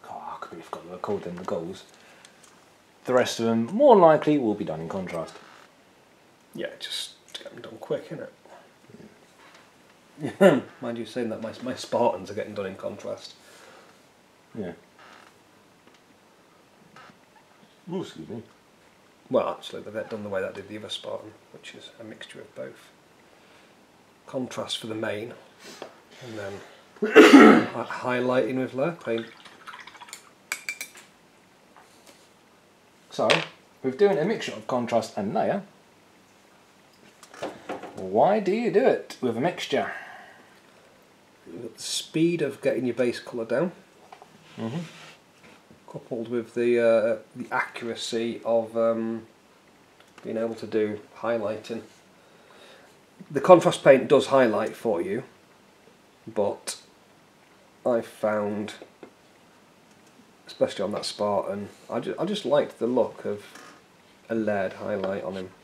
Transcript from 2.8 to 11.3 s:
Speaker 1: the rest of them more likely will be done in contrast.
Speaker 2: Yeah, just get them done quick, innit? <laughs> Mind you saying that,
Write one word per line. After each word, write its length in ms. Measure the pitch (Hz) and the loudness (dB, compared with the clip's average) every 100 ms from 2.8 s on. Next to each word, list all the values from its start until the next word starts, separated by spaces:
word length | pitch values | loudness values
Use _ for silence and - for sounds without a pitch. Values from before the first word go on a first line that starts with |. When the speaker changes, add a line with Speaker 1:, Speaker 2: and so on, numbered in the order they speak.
| _ _ - | _ _ 2
Speaker 1:
the 80 | |
rest 260 | 123 117 - | 2 2 0
of 60 | 113 | 0
them 220 | 113 117 | 0 0
more 280 | 208 285 214 | 6 8 10
likely 440 | 165 151 - 147 | 10 6 4 2
will 160 | 117 104 | 2 -2
be 100 | 85 | -4
done 160 | 78 | -6
in 80 | 80 | -8
contrast. 460 | 98 90 85 80 - - - - - - - - _ _ _ _ - | -8 -6 -8 -10 -14 -20 -20 -20 -20 -20 -20 -20 _ _ _ _ -12
Speaker 2:
Yeah, 140 | - - | -12 -12
just 320 | - - - - - | -12 -10 -12 -16 -20
get 180 | - - | -18 -18
them 80 | - | -18
done 160 | - 110 | -18 -18
quick, 300 | - 143 - | -6 -6 -6
innit? 200 | 151 - - - - - - - - - - - - - - - - - - - - 143 - 190 135 - | -14 -14 -18 -20 -20 -20 -20 -20 -20 -20 -20 -20 -20 -20 -20 -20 -20 -20 -20 -20 -10 -10 6 6 6 -2
<laughs> 100 | - | -12
Mind 160 | 123 117 | -10 -8
you 80 | 110 | -8
saying 240 | 131 | -6
that, 120 | 113 | -6